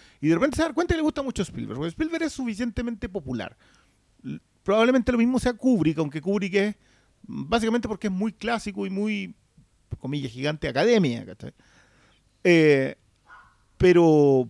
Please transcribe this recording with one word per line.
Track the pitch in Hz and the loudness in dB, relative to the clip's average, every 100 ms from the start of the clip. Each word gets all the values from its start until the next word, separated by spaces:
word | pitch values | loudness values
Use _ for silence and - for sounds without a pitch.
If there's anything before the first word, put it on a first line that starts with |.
| _ - | _ -4
Y | 151 | 0
de | 170 | 2
repente | 277 269 | 2 0
se | |
da | 320 | -2
cuenta | 262 349 | -2 -2
que | 330 | 0
le | |
gusta | 311 302 | 0 -2
mucho | 269 - | -6 -6
Spielberg, | 185 - 107 120 | -6 -8 -10 -8
porque | 165 | -8
Spielberg | 170 320 330 | -6 -6 -4
es | 320 | -6
suficientemente | - 240 202 240 226 240 226 220 | -6 -8 -6 -6 -6 -8 -8 -10
popular. | 190 131 117 90 _ _ _ _ _ _ _ | -10 -8 -8 -8 _ _ _ _ _ _ _
L-, | 131 147 _ _ | -14 -14 _ _
probablemente | - 220 240 254 240 | -2 2 4 2 2
lo | 240 | 2
mismo | 233 254 | 2 0
sea | 247 | -2
Kubrick, | 220 262 214 160 156 | 0 0 2 2 0
aunque | 147 151 | -4 -4
Kubrick | 175 202 190 196 | -4 -2 0 0
es, | 208 - _ _ _ _ | 0 -4 _ _ _ _
básicamente | - - 139 226 220 240 220 | -14 -10 -4 -2 0 -2 -4
porque | 208 208 | -6 -4
es | |
muy | 185 220 | -4 -4
clásico | - 220 226 208 196 196 | -4 -6 -6 -6 -8 -6
y | |
muy, | 190 214 208 185 - _ _ _ _ - - | -4 -4 -6 -10 -16 _ _ _ _ -16 -12
comillas, | 127 147 131 | -8 -6 -6
gigante | 123 143 156 147 | -6 -4 -4 -4
academia, | 127 214 226 147 117 98 | 0 4 4 2 -2 -10
¿cachai? | 92 - - _ _ _ _ _ _ _ _ | -16 -16 -18 _ _ _ _ _ _ _ _
Eh, | 185 170 156 139 135 - _ _ _ - _ _ _ - | 4 6 6 4 2 -6 _ _ _ -20 _ _ _ 2
pero, | 185 175 165 151 143 131 | 4 6 6 6 6 4